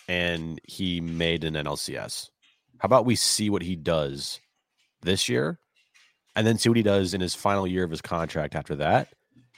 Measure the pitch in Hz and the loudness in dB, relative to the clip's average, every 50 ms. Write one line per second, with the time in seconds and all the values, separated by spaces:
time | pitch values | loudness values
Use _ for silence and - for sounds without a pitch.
0 | - - 90 87 87 87 85 82 80 82 80 76 - - - - 95 90 87 85 | -6 -4 -2 0 0 0 -2 -2 -4 -8 -10 -10 -14 -14 -8 -6 -4 -4 -2 -4
1 | 85 82 82 82 85 82 82 80 80 80 78 76 73 73 73 - - - 69 58 | -4 -4 -2 0 0 2 0 0 -2 -4 -4 -4 -4 -4 -6 -6 -6 -8 -8 -8
2 | 50 - - - - - _ _ _ _ _ _ _ _ _ - - 98 123 127 | -8 -10 -10 -12 -12 -14 _ _ _ _ _ _ _ _ _ -2 2 4 4 6
3 | 113 127 113 - - - - - 107 104 101 92 85 87 92 82 73 87 85 78 | 6 4 2 2 2 2 2 2 2 0 0 0 -2 -2 -4 -2 0 0 0 2
4 | 73 69 69 71 69 - - - _ _ _ _ _ _ _ _ _ _ _ _ | 0 -2 -4 -8 -10 -10 -10 -12 _ _ _ _ _ _ _ _ _ _ _ _
5 | - 82 98 95 - - 123 123 139 160 175 - _ _ _ _ _ _ _ _ | -2 0 0 0 0 0 0 0 0 -2 -4 -6 _ _ _ _ _ _ _ _
6 | _ _ _ _ _ _ - 107 110 110 113 101 - 117 117 117 107 104 101 98 | _ _ _ _ _ _ -2 2 2 4 4 4 4 4 4 6 6 4 4 4
7 | 95 87 95 95 90 87 - - - 101 101 101 95 92 90 92 92 82 80 76 | 2 2 0 -2 -2 -2 -2 -2 0 0 2 2 0 0 0 0 -2 -2 -4 -6
8 | - - 87 85 82 80 - 80 73 73 - 78 73 - 78 69 73 80 104 131 | -6 -4 -4 -4 -2 -2 -4 -4 -4 -4 -4 -6 -6 -6 -4 -2 2 2 2 2
9 | - - _ _ _ _ _ _ _ _ _ | 2 -2 _ _ _ _ _ _ _ _ _